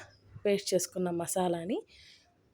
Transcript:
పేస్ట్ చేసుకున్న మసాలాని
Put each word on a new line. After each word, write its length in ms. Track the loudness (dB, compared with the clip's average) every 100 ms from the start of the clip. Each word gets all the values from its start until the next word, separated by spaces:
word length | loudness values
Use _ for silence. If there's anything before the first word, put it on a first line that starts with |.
| -6 -20 -20 -4 0
పేస్ట్ 280 | 0 2
చేసుకున్న 360 | 0 0 -2 -2
మసాలాని 720 | -2 -2 0 2 0 -2 -4 -4 -20 -20 -20 _ _ _